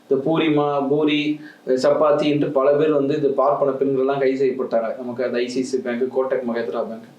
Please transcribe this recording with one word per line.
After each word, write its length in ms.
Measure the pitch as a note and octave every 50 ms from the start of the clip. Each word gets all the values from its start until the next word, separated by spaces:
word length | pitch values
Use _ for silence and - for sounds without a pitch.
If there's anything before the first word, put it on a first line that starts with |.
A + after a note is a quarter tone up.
இந்த 160 | _ - C#3 B2+ -
பூரிமா, 440 | D#3 E3 D#3+ E3 D#3+ D3 D3 D3 D3 C#3+ C#3+ C3+ C3
பூரி, 300 | C#3+ D3 D#3 D3+ D3 D3+ D3 D3+ D3+ - - - - - - - B2+ C3 B2+
சப்பாத்தி 440 | D3 D3 D3 D#3 D3+ D3 D3 D3 D3 C#3+
என்று 140 | D3 C#3 C3+
பல 180 | D3 C3+ C3 C#3+
பேர் 220 | D3 D3 D#3 D3+ D3+
வந்து 220 | C#3+ C3+ C#3 D3+
இந்த 120 | D3+ D3 C3+
பார்ப்பன 460 | C3+ C3 C3 C#3+ C#3+ C#3 C#3+ C#3 C3 C3
பெண்கள்லாம் 420 | C3+ C3+ C3+ B2+ C3 C3+ C#3 C3+ C3+
கைது 160 | C3 C3+ C3
செய்யப்பட்டாங்க. 500 | C#3 C3+ B2+ C3 A#2+ - - A2+ A2+ A2 - -
நமக்கு 260 | B2+ B2 A#2+ A#2+ C3
அந்த 140 | B2 A#2 B2
ஐ 100 | B2 B2
சி 140 | - C3+ B2+
சி 160 | B2+ - B2
பேங்க், 260 | - B2+ A#2+ A#2+ C3 C3 -
கோட்டக் 340 | C3 C3 C3 C3+ - B2 A#2
மகேந்திரா 340 | A#2 A#2 A#2 A#2+ A#2+ A#2 A2 G#2
பேங்க் 200 | A2+ A2+ - - -